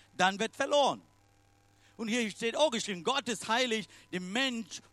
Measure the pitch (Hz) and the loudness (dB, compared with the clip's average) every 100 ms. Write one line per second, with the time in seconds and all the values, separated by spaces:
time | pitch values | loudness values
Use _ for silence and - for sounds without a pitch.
0 | - - 180 196 226 - 277 294 247 120 | -10 0 0 2 -4 -2 2 4 4 2
1 | - _ _ _ _ _ _ _ _ - | -8 _ _ _ _ _ _ _ _ -10
2 | 220 247 220 - 226 247 302 226 - 180 | -2 0 -2 -2 -4 2 2 2 -4 -4
3 | 165 269 247 220 - 233 254 220 - - | -2 -2 -2 -4 0 0 2 0 -4 -12
4 | - 180 180 226 269 233 214 - - | -10 -8 -4 -2 -2 -2 -8 -14 -18